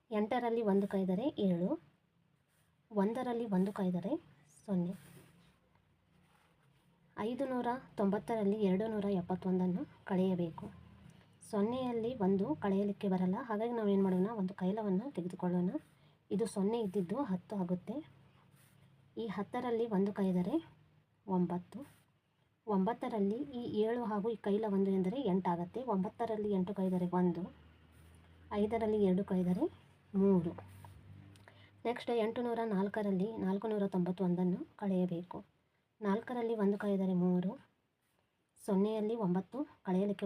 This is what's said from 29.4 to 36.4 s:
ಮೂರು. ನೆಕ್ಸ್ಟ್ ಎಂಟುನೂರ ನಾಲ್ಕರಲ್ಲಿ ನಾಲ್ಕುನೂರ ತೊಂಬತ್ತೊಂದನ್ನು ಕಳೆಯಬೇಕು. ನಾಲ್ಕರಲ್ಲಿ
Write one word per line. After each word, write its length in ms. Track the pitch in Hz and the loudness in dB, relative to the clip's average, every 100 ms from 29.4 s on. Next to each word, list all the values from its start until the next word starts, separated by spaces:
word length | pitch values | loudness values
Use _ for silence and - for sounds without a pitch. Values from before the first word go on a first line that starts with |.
| 180 180 339 - - _ _ 196 | 2 2 0 -2 -20 _ _ 4
ಮೂರು. 300 | 196 190 170 - - - - - - - - - - - - - 233 | 6 6 2 -4 -12 -20 -20 -20 -20 -20 -20 -20 -20 -20 -20 -8 -6
ನೆಕ್ಸ್ಟ್ 240 | 247 - 240 | -4 -2 0
ಎಂಟುನೂರ 360 | 214 240 240 226 226 190 | 0 0 -2 0 0 0
ನಾಲ್ಕರಲ್ಲಿ 520 | 202 220 202 185 208 220 | 0 0 0 0 0 -2
ನಾಲ್ಕುನೂರ 420 | 190 196 220 214 196 190 | -2 0 0 0 0 0
ತೊಂಬತ್ತೊಂದನ್ನು 640 | 175 180 185 175 180 185 320 - | 0 0 0 2 0 0 -6 -6
ಕಳೆಯಬೇಕು. 560 | 202 185 180 170 175 - - _ _ _ _ - 208 | -2 0 0 -2 -8 -12 -16 _ _ _ _ -6 -2
ನಾಲ್ಕರಲ್ಲಿ 480 | 202 - 240 | -2 -2 -4